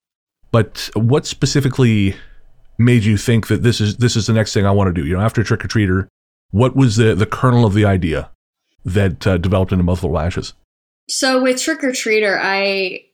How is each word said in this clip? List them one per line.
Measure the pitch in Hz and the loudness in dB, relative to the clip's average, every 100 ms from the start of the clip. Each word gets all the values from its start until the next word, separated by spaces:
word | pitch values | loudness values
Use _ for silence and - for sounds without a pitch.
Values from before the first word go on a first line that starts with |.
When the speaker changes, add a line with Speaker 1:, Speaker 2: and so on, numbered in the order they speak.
| _ _ _ _ - | _ _ _ _ -2
Speaker 1:
But | 117 104 - - | 0 0 -6 -8
what | 107 113 151 - | -2 0 0 -2
specifically | - 135 147 131 135 123 107 98 - - - - _ - - | -4 -2 0 0 2 2 2 0 -2 -14 -20 -20 _ -10 0
made | 120 120 | 2 4
you | 104 101 | 2 0
think | - 113 - | 0 0 0
that | 107 | 0
this | 113 110 | 0 0
is, | 104 98 | -2 0
this | 120 117 | 0 0
is | 98 | 0
the | |
next | 113 104 | 0 0
thing | 110 101 | 0 0
I | |
wanna | 101 95 | 2 0
do? | 85 71 | -2 -2
You | |
know, | 90 | -2
after | 110 - | -2 0
Trick | 98 113 | -2 -2
or | - | -2
Treater, | 113 98 95 95 _ _ _ _ | 0 0 0 -4 _ _ _ _
what | 98 127 135 | 0 2 2
was | 127 104 | 2 4
the, | 110 | 2
the | 90 104 | 2 -2
kernel | - 131 120 | 0 2 4
of | 110 | 4
the | 101 | 2
idea | 101 95 82 71 65 - _ _ _ _ | 2 2 0 -4 -8 -16 _ _ _ _
that, | - 98 95 73 104 | -4 0 0 -2 -2
uh, | 90 | 0
developed | 87 95 92 | 0 0 0
into | 92 | 0
Mouthful | 87 90 82 78 | 0 0 -2 -2
of | |
Ashes? | 85 - - - _ _ _ _ - | -4 -4 -10 -14 _ _ _ _ -12
Speaker 2:
So | - 262 254 | -4 -2 0
with | 262 254 | 0 -2
Trick | - 302 | -4 -4
or | 269 | -4
Treater, | 254 226 214 208 185 | -4 -2 0 0 -2
I, | 196 196 196 196 185 - _ | -2 -2 -2 -4 -6 -8 _